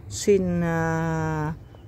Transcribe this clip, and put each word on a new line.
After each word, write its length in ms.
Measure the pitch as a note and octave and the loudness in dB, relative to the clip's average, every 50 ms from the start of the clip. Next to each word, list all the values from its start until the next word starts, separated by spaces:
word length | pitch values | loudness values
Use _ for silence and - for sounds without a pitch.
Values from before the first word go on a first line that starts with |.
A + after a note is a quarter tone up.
| - - | -14 -10
xuyên, 520 | - - - G#3+ G3+ F#3+ F#3 F3+ F3 F3 | -8 -2 4 4 4 6 4 2 0 2
à, 920 | E3+ E3+ E3 E3 D#3+ E3 E3 D#3+ E3 E3 D#3+ D#3+ D#3+ D#3+ D#3 D#3 D3+ D3+ D#3+ - - - - - - | 2 2 2 2 0 0 0 0 0 0 0 0 0 0 -2 -2 -2 -4 -6 -8 -12 -18 -20 -20 -18